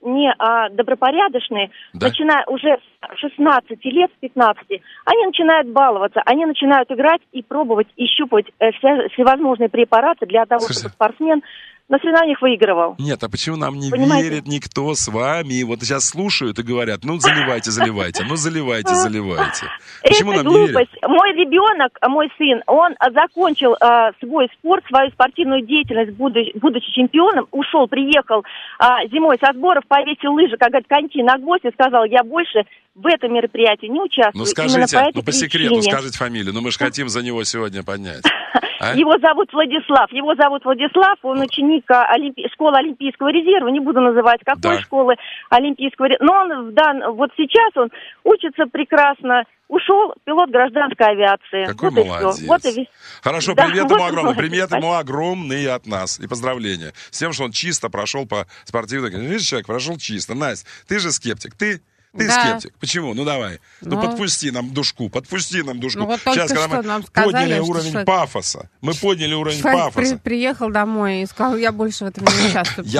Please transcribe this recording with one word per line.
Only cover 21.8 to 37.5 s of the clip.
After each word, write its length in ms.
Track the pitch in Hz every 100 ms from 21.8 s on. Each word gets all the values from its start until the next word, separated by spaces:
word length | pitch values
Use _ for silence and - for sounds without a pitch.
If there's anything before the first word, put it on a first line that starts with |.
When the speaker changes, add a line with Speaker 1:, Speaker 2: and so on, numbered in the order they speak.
| 262 - 247
Speaker 1:
мой 240 | 285 302 -
сын, 240 | 294 240 -
он, 260 | 294 339 294
а, 100 | 254
закончил, 640 | 240 339 - 359 302 262 226
а, 320 | 240 240 226 202
свой 280 | 240 302 254 _
спорт, 280 | 320 370 -
свою 240 | 262 269
спортивную 560 | - 254 - 269 269 220
деятельность, 460 | 302 277 226 220
будучи, 440 | 202 269 233 226 220
будучи 360 | 214 233 -
чемпионом, 540 | - 254 311 359 349 220
ушёл, 380 | 285 277 320 240
приехал, 560 | 226 277 294 254 220 202 - - -
а, 260 | 247 151 214
зимой 300 | 269 320 247
со 80 | 277
сборов, 300 | 254 330 330 -
повесил 440 | 285 277 302 285
лыжи, 220 | 294 320 -
как 100 | 240
говорят, 180 | 262 226
коньки 340 | 285 294 294
на 140 | 247 269
гвоздь 260 | 269 359
и 60 | -
сказал: 320 | - 262 240
«Я 180 | 220 247
больше 440 | 233 262 233 220 202 _ _
в 100 | _ 269
этом 260 | 320 247
мероприятии 520 | 233 233 - 226 208 214
не 140 | 277
участвую». 440 | 381 - 220 202 220
Speaker 2:
Ну, 60 | -
Speaker 1:
Именно 240 | 262 262 247
Speaker 2:
скажите, 100 | 247
Speaker 1:
по 40 |
этой 160 | 277 302
Speaker 2:
ну, 60 |
по 80 | -
секрету, 420 | 262 254 165 233
Speaker 1:
причине. 180 | 233 208
Speaker 2:
скажите 260 | 190 135 -
фамилию, 360 | 123 117 98
ну, 60 | 104
мы 100 | 120
ж 80 | 113
хотим 300 | 127 131 135
за 120 | 110
него 180 | 120 117
сегодня 400 | 107